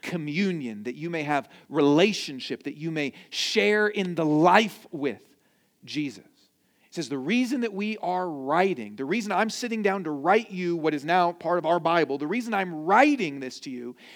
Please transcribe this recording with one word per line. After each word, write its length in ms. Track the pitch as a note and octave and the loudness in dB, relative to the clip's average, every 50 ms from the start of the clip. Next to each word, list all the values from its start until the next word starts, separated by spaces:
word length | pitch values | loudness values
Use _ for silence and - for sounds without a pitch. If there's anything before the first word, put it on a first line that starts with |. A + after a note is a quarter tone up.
communion, 840 | - - F3 E3+ D3+ D3 D3 F3+ G3+ F#3+ F3+ D#3+ C3 A#2 A2 G#2 G#2+ | -12 -8 -8 -6 -6 -4 -2 -2 0 0 -2 -4 -6 -8 -8 -8 -8
that 120 | B2 B2+ | -10 -8
you 140 | D3 D#3+ E3+ | -8 -8 -6
may 140 | E3+ D#3+ D3 | -6 -6 -4
have 240 | D3 D3 C#3 A#2+ - - - - - | -2 -2 -2 -2 -6 -18 -20 -16 -6
relationship, 920 | C3+ D#3 C#3+ C#3+ C#3+ D#3 F#3+ A3 F#3+ - - - C#3 B2+ - - C3 - - | 0 2 4 6 6 6 4 4 2 -2 -6 -8 -10 -12 -10 -10 -10 -8 -10
that 120 | C#3+ D3+ | -12 -12
you 160 | D3 D#3 E3 | -8 -8 -6
may 220 | D#3+ D#3 D3 B2+ - - - - | -4 -4 -6 -6 -8 -12 -20 -12
share 580 | - - - - - G#3+ G3+ G#3 G#3+ G#3+ G#3 G#3 | -6 -4 -4 0 2 2 4 4 4 4 2 0
in 280 | G#3 G#3 F#3+ F3+ F3 | 0 0 -2 -2 0
the 100 | E3 D#3+ | 0 2
life 600 | D3+ D3+ D3+ E3 F3+ F3+ G#3+ A#3 G3+ - - - - | 4 4 6 6 8 8 6 4 4 -2 -10 -18 -12
with 300 | - C#3+ C#3+ C3+ G2+ - _ _ _ _ _ _ _ _ _ _ _ _ - | -8 -4 -4 -4 -4 -4 _ _ _ _ _ _ _ _ _ _ _ _ -16
Jesus. 400 | - - D3 D3+ C3+ G2+ F#2 - _ _ _ _ _ _ _ _ _ _ _ _ _ | -8 -6 -4 -4 -4 -8 -12 -20 _ _ _ _ _ _ _ _ _ _ _ _ _
He 60 | - | -10
says, 120 | F3 D3 A2+ | -8 -6 -6
"The 100 | C#3+ C3 | -6 -6
reason 440 | C3 E3 A3+ B3 B3+ A3 C#4+ B3 | -2 0 2 2 2 0 0 -2
that 100 | A#3 A3 | -2 -4
we 260 | G3 F#3+ G#3 G#3+ A3 - | -4 -4 -4 -4 -4 -4
are 300 | - F3 F3+ F3+ F#3 F3 | -4 -2 -2 -2 -2 -4
writing, 680 | D3+ C#3 C3 C3+ D3+ F3 F#3+ G3 E3+ C3 A2 G#2 G#2 G#2+ | -6 -6 -2 0 2 2 4 2 0 -2 -6 -12 -8 -8
the 80 | C3+ | -4
reason 260 | F#3 A3+ A#3+ G3 G#3 | -2 -2 -4 -2 -2
I'm 200 | F#3+ F3+ A3 A3 | 0 0 0 0
sitting 320 | - - B3 A3+ A3+ A3 G3+ | -2 -6 -6 -6 -4 0 0
down 200 | G3 F#3+ G3 F3 | 0 0 0 -4
to 80 | D#3 | -6
write 400 | D3+ C#3 C#3 F3 G3+ A#3 A3 - | -6 -2 2 4 4 4 4 0
you 240 | F#3+ F3+ F3+ F3 E3+ | -6 -4 -2 -2 -2
what 180 | E3 D3+ D#3+ D3+ | 0 0 0 -2
is 120 | C#3+ C3+ | -2 -2
now 260 | D#3+ F3 F#3 F3 E3+ | 0 2 2 2 2
part 280 | E3+ - - E3 F3 F3 | 0 -4 -2 -2 0 0
of 60 | D#3 | 2
our 140 | D#3 E3+ F3 | 2 0 2
Bible, 380 | D#3 E3 E3+ E3+ D#3 C3 C#3 C#3 | 2 2 2 2 2 2 0 -4
the 100 | D3 D3+ | -2 -2
reason 260 | G3+ B3+ A3+ A#3 A3 | -2 -4 -4 -2 -2
I'm 200 | G3 F#3+ F3+ E3 | -2 -2 -2 -4
writing 680 | D3+ D#3 E3+ G3 A#3 C#4+ D4+ D4 B3 F#3+ D3+ C#3 C#3 | -4 2 4 6 8 8 6 6 2 0 -4 -4 -6
this 220 | C3 B2+ - - | -10 -10 -12 -12
to 80 | - C#3+ | -12 -10
you 260 | B2+ A#2+ A#2+ B2 B2+ _ - - - | -10 -10 -10 -10 -12 _ -20 -20 -20